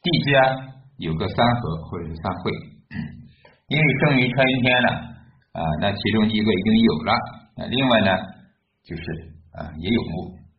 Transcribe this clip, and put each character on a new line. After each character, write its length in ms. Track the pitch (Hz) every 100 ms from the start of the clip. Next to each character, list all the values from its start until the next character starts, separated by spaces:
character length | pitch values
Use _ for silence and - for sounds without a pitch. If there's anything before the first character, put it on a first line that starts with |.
地 80 | 175 165
支 100 | 143
啊 80 | 139 131 - - - - -
有 180 | 82
个 120 | 80 95
三 180 | - 120 117
合 220 | 101 80
或 120 | - 90
者 100 | 80
是 60 | 80
三 160 | 95 -
会， 80 | - - - - _ - - - - _ - _ _
因 100 | 143
为 200 | 160 -
生 180 | 151 131
于 100 | 123
春 120 | 127 131 131
天 200 | 127 123
了 80 | 120 - - - - _ _
啊， 100 | 85 80 78
那 140 | 101
其 60 | 101 104
中 180 | 110 107
一 120 | 107
个 100 | 107
已 100 | 92
经 180 | 101 113
有 200 | 113 80
了， 100 | 87 113 - - -
那 120 | - 87
另 200 | 123 131
外 140 | 113
呢 160 | 98 92 - - - _ _ _
就 140 | - 82
是 60 | 80 80 - - _
啊 180 | - 76 78
也 120 | 90
有 120 | 117
木 360 | 82 82 - - -